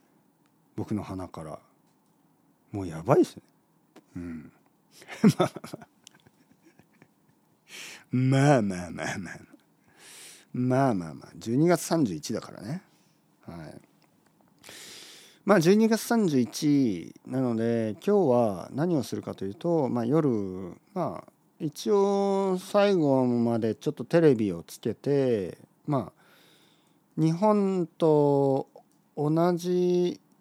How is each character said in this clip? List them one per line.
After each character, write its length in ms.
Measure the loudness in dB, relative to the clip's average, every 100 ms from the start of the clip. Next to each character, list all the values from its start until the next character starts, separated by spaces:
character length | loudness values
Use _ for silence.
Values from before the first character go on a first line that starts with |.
| _ _ _ _ _ _ _ -12
僕 200 | -6 -6
の 80 |
鼻 240 | -6 -12 -12
か 160 | -14
ら。 160 | -14 -16 _ _ _ _ _ _ _ _ _ _ _
も 100 | -10
う 60 | -8
や 160 | -8
ば 140 | 2 2
い 40 |
っ 40 | 2
す 100 | -2
ね。 80 | _ _ _ _ _ -20 _ -14
う 40 |
ん。 320 | -12 -12 -16 _ _ _ _ -20 -20 2
<laughs> 140 | 2 4
ま 80 | -4
あ 60 |
ま 160 | -4 -16 -18
あ。 60 | -20 _ -20 _ _ _ _ _ _ _ _ _ _ _ _ _ _ _ _ -20 -18 -20 -4
ま 460 | 0 2 4 6 4
あ 40 |
ま 260 | 2 -4 -8
あ 40 |
ま 120 | -8
あ 140 | -8 -8
ま 120 | -12
あ。 80 | -16 -20 -20 _ _ _ _ -20 -20 -20 -20 _
ま 380 | -4 0 2 2
あ 40 | 0
ま 140 | -6
あ 20 |
ま 120 | -14 -18
あ。 20 | -14
十 200 | -4 0
二 120 | 2
月 140 | 2
三 240 | 0 0 0
十 100 | -2
一 180 | -6
だ 80 | -8
か 100 | -8
ら 80 | -14
ね。 200 | -10 -12 _ _ _ _ _ _ -18
は 80 | -16 -16
い。 160 | -20 _ _ _ _ _ _ _ _ -20 -20 -20 -20 -20 -20 -20 _ 4
ま 100 | 6
あ、 40 |
十 140 | 6
二 140 | 6 4
月 140 | 2
三 260 | 0 0 2
十 120 | 2
一 760 | 0 -2 0 2 2 -2 -10 -18 -8
な 160 | -4
の 140 | -2 -2
で、 400 | 0 -2 -2 -4 0
今 220 | 2 4
日 40 |
は 380 | 4 2 -2 -10
何 240 | -4 -2 -2
を 80 |
す 120 | -2 -8
る 60 |
か 140 | -8 -8
と 100 | -10
い 40 |
う 60 | -6
と、 340 | -2 0 0
ま 120 | -2
あ、 40 | 0
夜、 240 | 0 2 -2 -4 -8 -12 -16 _
ま 300 | -8 -6 -8 -16
あ、 40 | _ _ -8
一 320 | -8 -6 0
応 640 | 2 4 2 0 0 -2 -4
最 360 | 0 2 4 2
後 300 | 2 2 2
ま 340 | 2 0 0
で 160 | -2 -2
ち 120 | -6
ょ 40 |
っ 20 |
と 120 | -6 0
テ 160 | 4
レ 140 | 6 4
ビ 180 | 0
を 100 | -4
つ 160 | -10 -8
け 140 | -8
て、 640 | -6 -2 0 2 0 -2 -10 -20 _ -4
ま 260 | -4 -4 _
あ、 1080 | _ _ _ _ _ _ _ _ _ 0
日 100 | 0
本 560 | 2 2 4 2 0 -4 0
と 720 | 4 4 4 4 2 0 -4 -18 _ _ _ -6
同 380 | -2 2 2 0
じ 640 | -2 0 2 0 -2 -4 _ -14